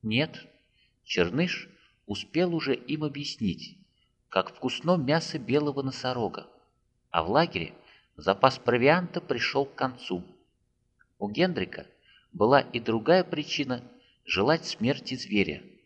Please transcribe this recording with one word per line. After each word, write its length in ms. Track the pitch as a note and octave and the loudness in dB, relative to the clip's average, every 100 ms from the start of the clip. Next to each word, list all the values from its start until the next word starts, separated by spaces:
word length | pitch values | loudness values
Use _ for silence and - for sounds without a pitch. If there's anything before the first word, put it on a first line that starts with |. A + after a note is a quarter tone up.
Нет. 460 | A2 A2 D#3+ - - _ _ _ _ _ | 0 0 0 -4 -20 _ _ _ _ _
Черныш 640 | - - F2 A#2+ F3+ - - _ _ _ - | -6 0 2 2 -2 -4 -12 _ _ _ -10
успел 500 | G2+ - D#3 F3+ E3 | -10 -6 -2 0 0
уже 180 | C#3 | -2
им 300 | B2+ - D3+ | -4 -2 -4
объяснить, 720 | D3+ C#3 C#3+ - G#2+ D#2+ - - _ _ _ _ _ | -4 -6 -10 -4 -4 -4 -10 -20 _ _ _ _ _
как 240 | F#2+ F#2 | -2 -2
вкусно 440 | - C3 - D#3+ F3+ | -6 -6 -4 0 2
мясо 420 | B2+ D#3+ D#3+ D#3 | 2 0 0 -8
белого 440 | A2+ C3+ D3 C3+ | 0 0 2 -2
носорога, 680 | C3 B2+ B2+ B2 G#2+ D#2+ - _ _ _ _ _ _ | -4 -4 -4 -2 -2 -4 -14 _ _ _ _ _ _
а 120 | E2+ | -2
в 80 | D#2+ | 2
лагере – 420 | A#2+ E3+ - E2 - _ _ _ - | 2 2 0 -8 -12 _ _ _ -6
запас 420 | F#2+ G2 C3+ - | 0 4 4 2
провианта 640 | - A#2+ B2+ E3+ F3 - | 0 4 6 4 2 -8
пришел 460 | - B2 - C3+ C#3 | -4 -4 0 0 -2
к 80 | |
концу. 500 | - C3 B2 - F2+ - - _ _ _ _ _ _ _ _ | -2 -6 -6 -8 -8 -8 -20 _ _ _ _ _ _ _ _
У 100 | G2+ | -8
Гендрика 580 | G#2+ F#3 D3 F#2 - - _ _ _ _ | 0 0 0 -6 -8 -16 _ _ _ _
была 280 | - G#2+ C#3 | 2 6 6
и 200 | - B2 | 4 -6
другая 440 | A2 A2+ A2 F3+ | -2 0 4 4
причина 580 | F3+ D3+ D3 - C3+ B2 - - _ _ | 4 -4 -6 -4 -4 -6 -8 -20 _ _
желать 400 | - E2 A2 D#3+ | -6 0 2 2
смерти 520 | - - A2+ C#3+ - C3 | -2 -4 -2 -2 -4 -10
зверя. 460 | F#2+ G2+ E2+ C#2+ - _ | -2 0 0 -2 -12 _